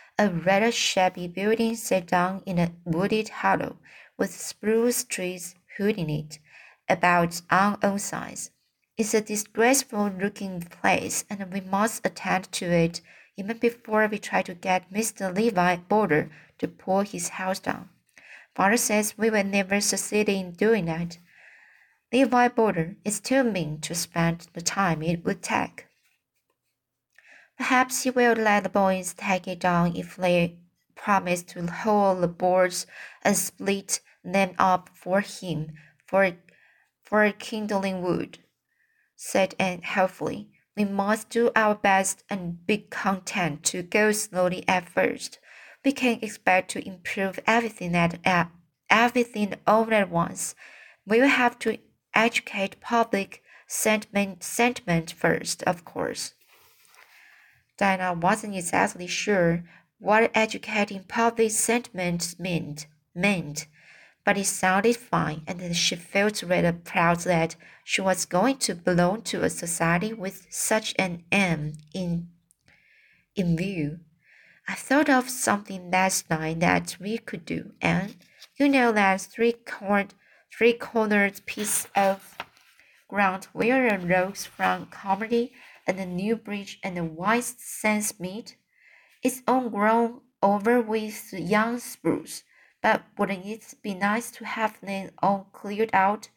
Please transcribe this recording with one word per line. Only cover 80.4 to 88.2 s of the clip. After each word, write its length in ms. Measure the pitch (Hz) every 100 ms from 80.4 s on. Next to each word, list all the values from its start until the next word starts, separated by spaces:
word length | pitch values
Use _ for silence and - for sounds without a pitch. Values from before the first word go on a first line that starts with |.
| _ -
three-cornered 920 | 233 233 - 233 214 208 202 196 -
piece 400 | - 208 - - 202
of 400 | 196 196 - - - _ _ _ _ _ -
ground 400 | 202 190 185 -
where 380 | - 220 262 247
the 160 | 196 175
roads 380 | 185 185 - -
from 400 | - 185 185 175
Carmody 680 | - 196 196 220 233 247 - - -
and 140 | - 190
the 80 | 185
New 300 | 180 208 226
Bridge 420 | 202 202 196 -
and 120 | 190 175
the 60 |
White 400 | 165 156 196 240
Sands 800 | 240 - - - 214 214 208 -